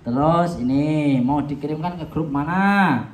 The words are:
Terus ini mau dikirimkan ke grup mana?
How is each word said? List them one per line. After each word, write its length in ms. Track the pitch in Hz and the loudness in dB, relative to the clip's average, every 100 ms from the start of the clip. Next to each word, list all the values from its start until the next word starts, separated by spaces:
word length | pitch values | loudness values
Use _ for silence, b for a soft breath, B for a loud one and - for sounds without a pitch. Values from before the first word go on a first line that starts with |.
Terus 560 | 120 127 151 170 175 117 | -2 2 2 4 0 -2
ini 600 | 123 135 151 156 147 131 | 0 0 2 2 2 2
mau 200 | 123 147 | 2 0
dikirimkan 600 | 143 139 147 156 175 175 | -2 -6 -6 -4 -6 -6
ke 40 | 151 | -6
grup 240 | 156 151 | -4 -2
mana? 720 | 139 147 180 196 202 180 123 113 | -2 -2 0 2 4 2 0 -4